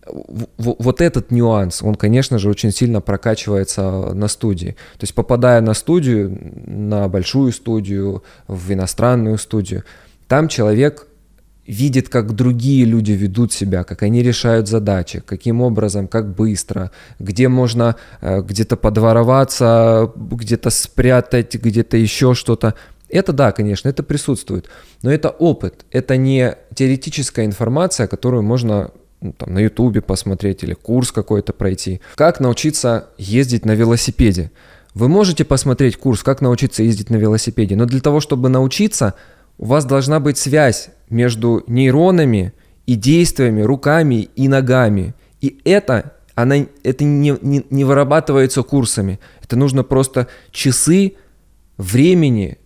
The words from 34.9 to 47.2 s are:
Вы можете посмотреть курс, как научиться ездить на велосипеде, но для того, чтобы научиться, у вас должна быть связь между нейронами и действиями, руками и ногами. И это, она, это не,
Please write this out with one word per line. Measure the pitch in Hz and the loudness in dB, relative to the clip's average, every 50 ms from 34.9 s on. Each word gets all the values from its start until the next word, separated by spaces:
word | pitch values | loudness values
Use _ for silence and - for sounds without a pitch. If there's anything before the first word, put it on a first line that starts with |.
| _ | _
Вы | 95 113 127 | 0 0 2
можете | 160 196 214 185 170 - 156 | 4 4 4 2 2 0 0
посмотреть | - 143 131 - 139 127 - 139 127 107 - | 0 0 0 0 0 0 2 2 0 0 0
курс, | - 135 123 - - | -2 -2 -2 0 0
как | - 139 - | -2 -2 0
научиться | - 123 123 117 - 131 - - 110 | 2 0 0 0 0 -4 -2 0 0
ездить | 117 113 104 107 - | 0 0 -2 -2 -2
на | 117 110 | 0 2
велосипеде, | 104 107 107 110 - - 110 - 110 95 98 | 2 2 2 0 0 -4 -2 -2 -2 0 2
но | 101 117 | 0 0
для | 120 127 131 | 0 0 0
того, | 123 151 143 151 | 0 2 0 0
чтобы | 147 - 147 127 123 131 | 0 -2 -4 0 0 2
научиться, | 131 131 131 135 - - 208 214 - - 135 104 - - - - - _ _ _ _ _ | 2 2 0 0 0 0 -2 -2 0 -2 -2 -2 -4 -6 -16 -20 -20 _ _ _ _ _
у | - | -4
вас | 110 127 151 147 | 0 0 0 2
должна | 127 139 139 131 135 151 160 | 2 0 0 2 2 0 0
быть | 139 147 139 - | 0 0 -2 -2
связь | - 143 131 156 151 131 107 - - - - _ _ _ | -2 0 2 4 4 4 2 0 -6 -14 -20 _ _ _
между | 113 113 120 123 117 110 113 117 117 104 - - | -2 0 0 0 0 0 0 0 0 0 -2 -2
нейронами | 117 123 135 131 127 147 170 185 185 175 156 135 117 104 92 90 - _ _ _ _ _ _ - | 0 2 2 4 4 4 4 4 4 4 4 2 2 0 0 -2 -8 _ _ _ _ _ _ -2
и | 127 | -2
действиями, | 110 92 127 151 170 170 165 151 - 135 120 110 107 | 0 2 2 4 4 4 2 2 2 0 0 2 0
руками | 104 107 139 135 - 147 147 165 165 147 123 113 104 - _ - | 0 0 0 0 0 0 2 2 2 2 0 0 -2 -6 _ -2
и | 135 135 | 0 2
ногами. | 139 135 131 123 127 127 127 110 104 98 92 - 117 - _ _ _ _ | 2 2 2 2 2 2 2 2 2 0 -2 -6 -10 -14 _ _ _ _
И | - - - - _ | -6 -6 -6 -4 _
это, | - 185 208 202 - 131 110 - 143 - _ _ _ _ | 2 2 2 2 0 -2 -2 -2 -6 -18 _ _ _ _
она, | - 117 127 139 143 143 - - - _ | -2 0 2 2 0 0 -4 -8 -8 _
это | - 131 131 147 | -4 -2 0 0
не, | 147 147 143 | 0 2 2